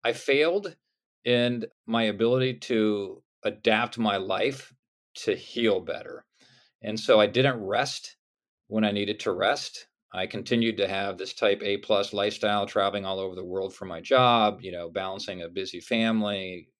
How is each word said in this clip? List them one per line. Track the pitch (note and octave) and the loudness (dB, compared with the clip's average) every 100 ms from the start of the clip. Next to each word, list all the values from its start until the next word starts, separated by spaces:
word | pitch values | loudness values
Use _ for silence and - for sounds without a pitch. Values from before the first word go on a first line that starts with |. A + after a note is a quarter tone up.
I | A#2 | -4
failed | A#2+ - C#3 D#3 F#3+ F#3+ - _ _ _ _ | -2 2 4 4 2 -4 -14 _ _ _ _
in | A#2+ B2 B2 A#2+ A2 _ - | 0 2 2 -2 -8 _ -4
my | A#2 | 0
ability | A2 G#2 A2+ B2+ C3 B2 | 0 2 2 2 0 -2
to | - A#2 G#2+ G#2 G2 - _ _ | -2 2 2 0 -4 -12 _ _
adapt | G#2+ G#2 - G#2+ A#2+ - | -6 -2 2 4 2 -2
my | A2 G2 | 0 0
life | F#2+ F#2+ C#3+ C3 - _ _ _ _ | 0 0 0 -2 -12 _ _ _ _
to | - - F#2 | -8 -4 -4
heal | - A#2 A2+ F#2+ | -4 0 2 2
better. | F2 - - - - _ _ _ _ _ | -2 -8 -10 -16 -18 _ _ _ _ _
And | G2+ A2 | -8 -2
so | B2 A2 | 6 6
I | G#2 | 6
didn't | A#2+ C3+ B2 | 4 2 2
rest | F#2+ A2 C3+ - - - _ _ _ _ - | -2 -2 -2 -4 -12 -20 _ _ _ _ -4
when | G#2+ | 0
I | G#2+ | 2
needed | G#2 G2+ G#2+ | 0 -2 -2
to | A2 | -2
rest. | F#2 G2 - - - - _ _ | 0 2 0 -4 -14 -20 _ _
I | F#2 F#2+ | -6 -6
continued | G#2 F#2 A#2 A2+ G2 | -6 0 2 2 0
to | G2 | 0
have | G2 G2 F2+ | 0 -4 -4
this | F#2 | -8
type | - G#2+ G2+ | 0 2 2
A | G#2 G2+ | 0 -2
plus | - G#2 G2+ | 0 0 0
lifestyle, | G2+ G#2 G#2 G#2+ G#2 G2+ | 0 -2 0 0 0 0
traveling | G#2+ G2 G2+ F#2+ | 0 0 0 -4
all | F#2+ | -4
over | F#2+ F#2 | -6 -8
the | F2+ | -6
world | F#2+ F#2+ - | -4 -4 -6
for | F#2+ | -10
my | E2 | -8
job, | - C3 B2 A#2+ G#2+ G2+ | 2 4 6 6 4 0
you | F#2+ | -8
know, | F2 E2+ | -10 -8
balancing | F#2+ F#2+ G2 - F2+ | -6 -6 -8 -10 -10
a | E2+ | -8
busy | F2+ F#2 F2+ | -8 -8 -8
family, | - A#2 A2+ A2 G#2 G2 F#2 F2+ - | -2 0 2 0 0 -2 -6 -10 -14